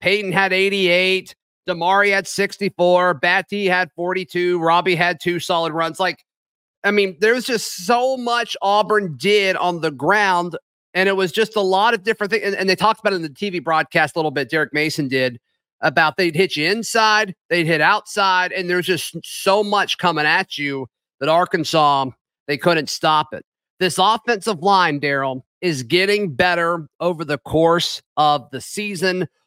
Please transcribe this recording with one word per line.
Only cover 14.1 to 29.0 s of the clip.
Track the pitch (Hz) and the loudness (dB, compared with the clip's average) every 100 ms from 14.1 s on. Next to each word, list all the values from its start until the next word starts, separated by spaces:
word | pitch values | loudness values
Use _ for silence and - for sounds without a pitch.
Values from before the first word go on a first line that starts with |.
a | 175 | 0
little | 156 | -2
bit, | 139 131 | -2 -2
Derek | 160 143 | -2 -2
Mason | 151 156 156 139 | -2 -2 -2 -2
did, | 131 127 120 _ _ _ _ | 0 -2 -4 _ _ _ _
about | 151 147 156 151 | -2 0 0 0
they'd | 180 | -2
hit | 156 190 147 | 0 -2 0
you | 156 | -2
inside, | 220 214 226 214 214 214 - - | -2 -2 2 4 2 0 -6 -4
they'd | 175 160 | 0 0
hit | 160 | 2
outside, | 156 208 - 208 196 185 180 | 2 2 -2 -2 2 2 0
and | - 175 | -4 -2
there's | 180 175 | -2 0
just | 170 - - | -2 -4 -12
so | - - 190 196 | -14 -4 0 2
much | 202 208 180 - | 2 0 0 -2
coming | 175 160 | -2 0
at | 151 170 190 - | 2 2 0 -6
you | 147 135 127 _ _ - | -6 -6 -10 _ _ -6
that | 139 | 0
Arkansas, | 165 180 175 147 165 147 139 131 - _ _ - | 2 2 -2 0 2 4 2 -2 -8 _ _ -8
they | 143 | -2
couldn't | 180 165 139 | 0 0 -2
stop | - 165 156 151 | -2 0 2 0
it. | 80 - _ _ - | -8 -16 _ _ -4
This | 180 - | -2 2
offensive | 190 226 - 226 220 180 | 2 2 0 -4 -2 -2
line, | 185 196 175 143 | 4 4 4 0
Daryl, | 143 139 135 131 - _ | -2 -2 -4 -6 -12 _
is | 175 143 | -4 -4
getting | 117 175 196 208 202 | 0 0 2 0 0
better | 123 180 175 170 170 147 - | 0 0 2 0 -2 -6 -6
over | 170 160 151 | -4 -4 -4
the | 147 | -6
course | - 156 165 170 - - _ - | -2 2 2 2 0 -8 _ 0
of | 151 147 - | 2 0 -4
the | - | -14
season. | - - 208 190 | -12 -10 -8 -4